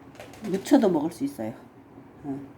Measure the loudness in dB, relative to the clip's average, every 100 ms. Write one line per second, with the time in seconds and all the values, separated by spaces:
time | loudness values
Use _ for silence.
0 | -20 -20 -18 -12 -4 -4 6 6 6 2
1 | 0 -4 -6 -6 -8 -10 -16 -20 -20 -20
2 | -20 -16 -10 -10 -10